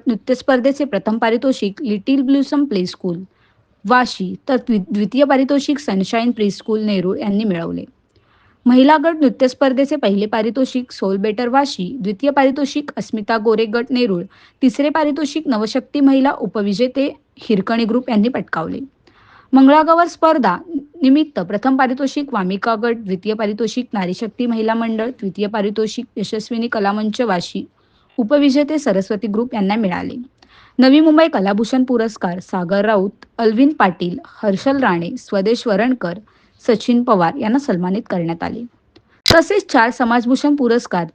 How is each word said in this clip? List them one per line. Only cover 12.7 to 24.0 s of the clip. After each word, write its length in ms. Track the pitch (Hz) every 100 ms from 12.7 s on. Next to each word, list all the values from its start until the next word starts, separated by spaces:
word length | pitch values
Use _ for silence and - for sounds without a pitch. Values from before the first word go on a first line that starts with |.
| 294 294 -
अस्मिता 420 | 202 214 208 226
गोरे 260 | 214 214
गट 200 | 226 233 240
नेरूळ, 320 | 247 240 175 190 _ _ -
तिसरे 260 | 262 - 294
पारितोषिक 600 | 320 302 294 294 320 302
नवशक्ती 520 | 214 220 262 - 285
महिला 300 | 269 269 269
उपविजेते 840 | - 208 214 202 190 254 262 285 - _ -
हिरकणी 460 | - 202 190 226
ग्रुप 260 | 226 247 247
यांनी 180 | 214 226
पटकावले. 500 | 254 - 165 165 - 277 _ _ _ _ - -
मंगळागौर 520 | 262 269 302 320 330
स्पर्धा 540 | 339 - 320 320 214 180 339 320 - 339
निमित्त 380 | 269 285 302 -
प्रथम 360 | 175 202 262 262
पारितोषिक 580 | 262 262 269 294 285
वामिका 400 | 214 185 196 233 220
गट, 140 | 233 233
द्वितीय 380 | 202 185 208
पारितोषिक 520 | 214 208 214 226 254 247
नारीशक्ती 540 | 208